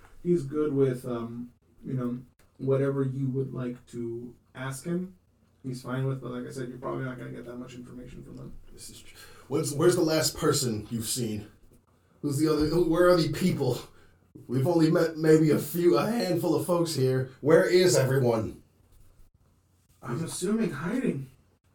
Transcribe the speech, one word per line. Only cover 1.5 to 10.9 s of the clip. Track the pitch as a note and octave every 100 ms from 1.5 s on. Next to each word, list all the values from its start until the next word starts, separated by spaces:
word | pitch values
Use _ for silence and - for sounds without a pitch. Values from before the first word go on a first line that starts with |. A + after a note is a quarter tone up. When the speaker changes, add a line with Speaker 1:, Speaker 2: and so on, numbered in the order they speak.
| _ _ _
Speaker 1:
you | F3
know, | C3 B2 B2+ - _ _ -
whatever | C3+ C3+ C#3 C#3
you | C3 C3+ C3
would | C3+ C3
like | C3 B2 B2 -
to | A#2+ A#2 A#2 A#2+ - _
ask | B2+ C3+ C3+
him. | E3+ F3 F#3 - _ _ _ _
He's | C3+ B2+
fine | B2 C3 C3+
with, | C3+
but | B2+
like | B2 B2+
I |
said, | C3 A#2+
you're | -
probably | C3+ C3+
not | C3 B2
gonna | C3
get | A#2+
that | A#2+ B2
much | B2
information | B2 B2 B2 B2+ -
from | - B2+
him. | C3+ - -
Speaker 2:
This | - -
is | -
tr-, | - - - - -
when's, | D#3 C#3+
where's | C#3+ F3
the | F3
last | D#3 D#3 - -
person | D#3 - B2 G#2+
you've | -